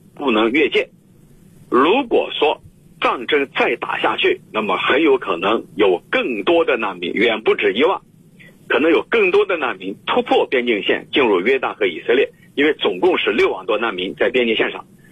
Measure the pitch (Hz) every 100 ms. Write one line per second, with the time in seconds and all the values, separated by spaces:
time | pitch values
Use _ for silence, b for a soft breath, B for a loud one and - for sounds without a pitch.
0 | - - 139 110 113 139 139 415 - _
1 | _ _ - - - - - 123 147 240
2 | 240 113 76 - 147 - - _ - -
3 | 247 180 120 147 139 - 196 123 - -
4 | 160 107 185 - - 110 104 92 - 127
5 | 160 131 - 85 95 113 - 87 101 87
6 | - 254 208 110 98 170 160 123 107 90
7 | 87 - 113 110 110 202 104 98 156 190
8 | - _ - - B B - 120 156 139
9 | - 233 190 196 202 175 131 98 92 101
10 | - - - 269 - 131 120 107 - 117
11 | - 165 123 95 98 135 123 98 101 80
12 | - 123 - b b - 147 - 123 90
13 | 180 151 - 107 190 104 92 107 113 92
14 | 92 - 107 127 120 107 117 92 - -
15 | B